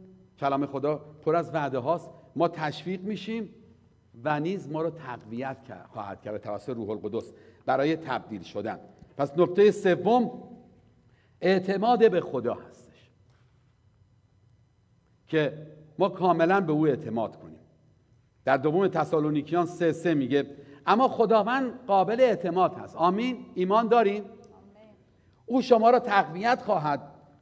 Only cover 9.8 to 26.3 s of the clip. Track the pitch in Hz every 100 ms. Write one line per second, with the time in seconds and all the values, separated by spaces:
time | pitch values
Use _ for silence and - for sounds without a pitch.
9.8 | 190 175 180 247 220 - - - - _
10.8 | _ _ _ _ _ _ 175 190 185 196
11.8 | 220 240 220 180 - 131 117 107 - -
12.8 | - _ _ _ _ _ _ _ _ _
13.8 | _ _ _ _ _ _ _ _ _ _
14.8 | _ _ _ _ _ 160 147 - - -
15.8 | - - 190 190 180 165 165 196 170 151
16.8 | 156 127 - 110 107 - 82 80 _ _
17.8 | _ _ _ _ _ _ - 135 147 165
18.8 | 196 165 151 165 151 151 147 175 170 175
19.8 | 170 156 175 156 127 143 135 - - -
20.8 | - 202 262 262 220 220 202 262 262 -
21.8 | - 196 185 233 254 196 185 170 175 -
22.8 | 104 - 170 190 247 233 - - 185 214
23.8 | 233 233 208 202 202 - - - - -
24.8 | 220 _ _ _ _ _ - 254 - 233
25.8 | 226 247 240 202 151